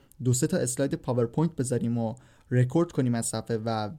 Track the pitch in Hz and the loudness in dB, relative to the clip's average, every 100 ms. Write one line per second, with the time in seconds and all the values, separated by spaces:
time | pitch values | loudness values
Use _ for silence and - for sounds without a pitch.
0 | _ - 127 123 156 180 127 - 139 160 | _ -4 0 2 2 0 0 -2 -2 -2
1 | - 123 117 147 165 - 123 120 117 117 | -2 0 0 0 0 0 -2 -2 0 -2
2 | 113 - - _ - 127 127 165 170 - | -4 -6 -16 _ 0 2 4 2 2 0
3 | 127 117 - 113 - 113 113 110 107 | 0 0 -2 -4 -4 -2 -2 -2 -4